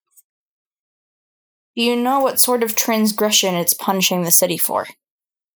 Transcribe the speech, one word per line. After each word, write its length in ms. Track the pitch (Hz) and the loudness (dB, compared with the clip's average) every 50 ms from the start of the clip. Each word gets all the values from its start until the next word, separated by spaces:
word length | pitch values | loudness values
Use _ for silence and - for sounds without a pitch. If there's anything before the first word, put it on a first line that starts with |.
| _ _ _ - _ _ _ _ _ _ _ _ _ _ _ _ _ _ _ _ _ _ _ _ _ _ _ _ _ _ _ _ _ _ _ - | _ _ _ -20 _ _ _ _ _ _ _ _ _ _ _ _ _ _ _ _ _ _ _ _ _ _ _ _ _ _ _ _ _ _ _ -2
Do 60 | 233 | 0
you 120 | 233 240 | 0 0
know 240 | 240 240 247 269 277 | 0 0 0 0 2
what 220 | 269 254 - - | 0 0 0 0
sort 200 | - - 247 240 | 0 0 2 0
of 140 | 233 220 208 | 0 -2 -2
transgression 800 | - - - 226 220 220 214 214 - 214 214 214 - - 190 180 | -2 -2 0 2 2 2 0 0 0 -2 2 2 2 2 2 0
it's 180 | 175 170 - - | 0 0 -2 -2
punishing 500 | - - - 196 190 185 - 185 180 175 | -2 -2 -2 -2 0 0 0 0 0 0
the 80 | 165 | 2
city 260 | - - - 180 170 160 | 2 2 2 2 0 -2
for? 280 | - - - 98 98 - - _ _ _ _ _ _ _ _ _ _ _ _ | -2 -2 -2 -4 -4 -6 -12 _ _ _ _ _ _ _ _ _ _ _ _